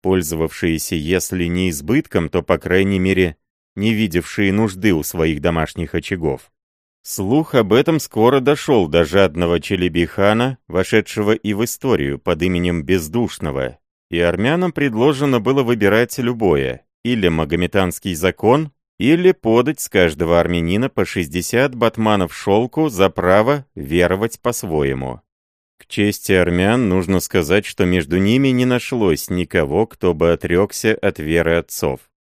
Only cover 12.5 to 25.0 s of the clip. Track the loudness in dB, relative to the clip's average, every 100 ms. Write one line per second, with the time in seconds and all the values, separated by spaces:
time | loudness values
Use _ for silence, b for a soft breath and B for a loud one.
12.5 | 0 -2 -2 0 -2 -2 -4 -4 -6 -6
13.5 | -4 -6 -8 _ _ -6 -2 0 0 -2
14.5 | 0 -2 -2 -2 0 0 0 0 0 0
15.5 | 0 0 2 2 2 0 -2 -4 0 2
16.5 | 2 -2 -8 _ _ -4 0 0 0 -2
17.5 | -2 0 0 -2 -4 -8 -2 -2 0 2
18.5 | 2 0 _ _ -4 0 2 2 2 2
19.5 | 2 2 -2 -2 2 2 2 2 2 2
20.5 | 0 0 -2 -2 -4 -4 -4 -4 -4 -2
21.5 | 0 0 0 -2 0 0 2 0 -4 0
22.5 | 2 2 -2 -2 2 2 2 4 4 4
23.5 | 0 -4 -12 -2 2 2 2 -4 -4 -6
24.5 | -4 -2 -2 -2 -4